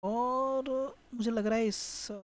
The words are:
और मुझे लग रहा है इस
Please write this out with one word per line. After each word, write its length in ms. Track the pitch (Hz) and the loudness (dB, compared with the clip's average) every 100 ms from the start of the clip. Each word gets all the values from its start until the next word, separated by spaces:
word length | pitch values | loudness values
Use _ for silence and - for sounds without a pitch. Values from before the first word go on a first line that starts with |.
और 640 | 190 226 247 262 269 269 262 262 269 - - | 0 0 2 2 2 0 0 -2 -2 -8 -12
मुझे 160 | 240 220 | -2 0
लग 160 | 226 208 | 2 2
रहा 120 | 220 | 2
है 80 | 226 | 2
इस 440 | 196 - - - 208 | 0 -4 -6 -8 -10